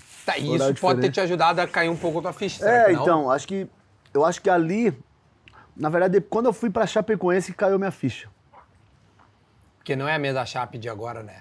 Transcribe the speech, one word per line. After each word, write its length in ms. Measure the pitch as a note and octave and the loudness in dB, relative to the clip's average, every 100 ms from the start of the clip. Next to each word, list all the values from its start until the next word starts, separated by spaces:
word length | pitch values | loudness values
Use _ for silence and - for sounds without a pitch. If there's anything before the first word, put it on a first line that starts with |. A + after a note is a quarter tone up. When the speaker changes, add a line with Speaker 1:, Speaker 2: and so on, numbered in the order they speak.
| - - | -20 -10
Speaker 1:
Tá, 120 | - D3+ | -6 -4
e 80 | C#3+ | -2
Speaker 2:
horário 220 | B2+ C3+ | 0 0
Speaker 1:
isso 60 | C3 | 0
pode 180 | F#3 B2+ | 0 2
ter 80 | F3+ | 0
Speaker 2:
diferente. 60 | |
Speaker 1:
te 60 | E3+ | 0
ajudado 400 | F3+ F3 D#3+ F3 | -2 0 2 2
a 40 | F3 | -2
cair 220 | - E3 | 0 -2
um 80 | E3+ | -2
pouco 220 | E3+ D#3+ | -4 -4
a 40 | |
tua 100 | F3 | -6
ficha, 240 | - G3 - | -6 -8 -2
será 120 | G3+ | 2
Speaker 2:
É, 140 | A#3+ | 6
Speaker 1:
que 80 | G#3+ | 6
não? 100 | D#3+ | 4
Speaker 2:
então, 280 | D3+ D#3+ C3+ | 4 2 2
acho 180 | C#3+ - | 0 -2
que, 180 | F#3+ F#3 _ _ _ _ | -8 -8 _ _ _ _
eu 120 | C#3 D#3+ | 0 2
acho 160 | F3 | 0
que 80 | G3 | 2
ali, 420 | F3 D#3+ G3+ A#3 A#2+ - _ _ _ _ - - | 2 2 0 0 -2 -8 _ _ _ _ -20 -20
na 140 | - D3+ | -6 -2
verdade, 320 | E3+ F#3 G3 | 2 2 2
quando 260 | - G#3+ B3 | 0 0 0
eu 60 | |
fui 160 | - A#3 | 0 -2
pra 180 | G#3 G#3 | 0 0
Chapecoense, 680 | A3 G#3+ G#3+ F3+ F#3 F3+ | 0 0 0 0 0 -2
caiu 240 | F3 G3 G3 | -2 0 0
minha 120 | G3 | -2
ficha. 380 | - C3 - - _ _ - _ _ _ _ _ _ _ _ _ _ _ _ | -4 -6 -6 -14 _ _ -20 _ _ _ _ _ _ _ _ _ _ _ _
Speaker 1:
Porque 180 | - C3+ | -6 -4
não 100 | C#3+ | -2
é 80 | D#3 | -2
a 20 | |
mesma 260 | C#3+ C3 | -2 -4
Chape 320 | A#2+ C3 B2 B2+ | -4 -6 -8 -10
de 100 | A#2 | -12
agora, 360 | G#2+ A#2 A2+ | -10 -10 -12
né? 140 | G#2+ - | -16 -20